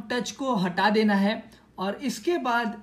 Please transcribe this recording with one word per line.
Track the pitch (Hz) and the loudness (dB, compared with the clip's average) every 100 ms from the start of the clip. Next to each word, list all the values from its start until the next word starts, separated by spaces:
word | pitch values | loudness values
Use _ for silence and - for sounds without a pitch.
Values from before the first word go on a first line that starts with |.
| - | -2
touch | 247 - | -4 -4
को | - 269 233 | -4 -2 0
हटा | 185 180 196 | 0 2 2
देना | 214 214 202 | 4 4 4
है | 202 226 - - _ - | 2 0 -6 -20 _ -8
और | 190 208 | -6 -4
इसके | 277 - - 349 | -6 -4 -2 0
बाद | 254 233 226 202 | 0 0 0 -4